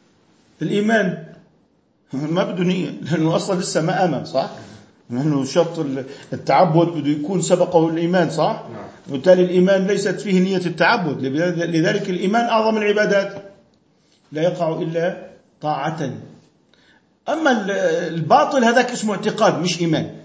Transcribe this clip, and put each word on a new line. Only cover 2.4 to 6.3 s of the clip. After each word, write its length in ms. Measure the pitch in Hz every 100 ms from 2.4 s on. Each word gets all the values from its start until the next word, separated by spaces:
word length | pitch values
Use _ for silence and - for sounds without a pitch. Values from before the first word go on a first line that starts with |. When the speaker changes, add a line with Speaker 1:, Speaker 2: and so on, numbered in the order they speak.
Speaker 1:
بده 200 | 196 180
نية، 260 | 180 190 151
لأنه 460 | - 127 156 160 190
أصلا 240 | 202 180
لسه 220 | - 175
ما 220 | 160 185
آمن، 200 | 180 127
صح؟ 260 | - 131 196 - - - - _ -
لأنه 340 | 120 151 139
شرط 340 | 127 175 165 160
ال-، 260 | 143 135 - - -